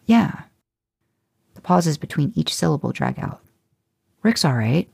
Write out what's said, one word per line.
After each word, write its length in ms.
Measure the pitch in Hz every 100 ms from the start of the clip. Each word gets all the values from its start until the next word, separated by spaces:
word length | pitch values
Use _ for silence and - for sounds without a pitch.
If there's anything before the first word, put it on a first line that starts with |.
| -
yeah." 380 | 226 202 - - _ _ _ _ _ _ _ _ _ _
The 60 | -
pauses 380 | - 180 170 147
between 340 | 151 - 147
each 200 | - 156
syllable 380 | - 170 143 120
drag 260 | - 127 131
out. 260 | - - _ _ _ _ _ _ _ _
"Rick's 220 | 214 226
all 100 | 165
right." 340 | 123 110 151 -